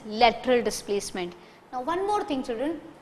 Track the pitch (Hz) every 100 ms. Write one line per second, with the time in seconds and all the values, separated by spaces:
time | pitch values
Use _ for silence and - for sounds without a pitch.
0 | 214 214 233 220 254 247 208 - - 202
1 | - 190 175 - - - - 254 254 349
2 | 392 415 - 269 254 226 285 311 - -